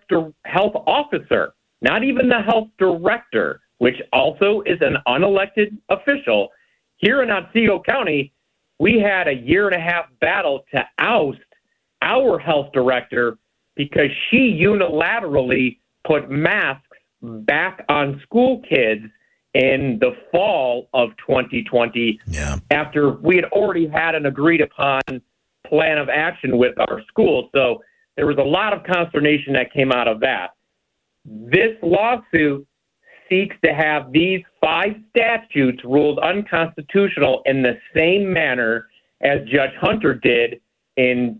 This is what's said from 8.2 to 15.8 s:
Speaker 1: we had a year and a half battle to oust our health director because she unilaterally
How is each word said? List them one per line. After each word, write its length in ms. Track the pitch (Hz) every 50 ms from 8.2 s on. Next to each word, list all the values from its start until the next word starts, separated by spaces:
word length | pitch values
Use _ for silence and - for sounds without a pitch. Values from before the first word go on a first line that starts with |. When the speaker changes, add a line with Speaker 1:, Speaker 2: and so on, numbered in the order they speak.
| 139 143 _ _ _ _ _ _ _ _ _ -
Speaker 1:
we 200 | 147 202 226 226
had 280 | 208 208 196 185 180 156
a 80 | 139
year 320 | 123 120 123 156 190 208 202
and 80 | 185
a 80 | 175 165
half 220 | 170 175 170 160 - _ -
battle 440 | - 156 185 202 185 156 139 135 - _ -
to 100 | 135 123 - _ -
oust 420 | 143 190 233 220 160 139 123 131 _ _ _ _ _ _ _ _ _ _ _ -
our 380 | - 160 208 254 269 247 196 156
health 320 | 139 156 160 147 139 - -
director 640 | 135 123 127 131 123 123 - - 123 120 120 110 - _ _ _ _ _ _ _
because 340 | - 143 143 - 151 147 139 139 - - -
she 300 | - 247 269 247 190 151
unilaterally 1160 | 170 202 208 208 185 175 156 151 165 175 214 233 202 165 143 143 131 127 131 131 131 123 120 _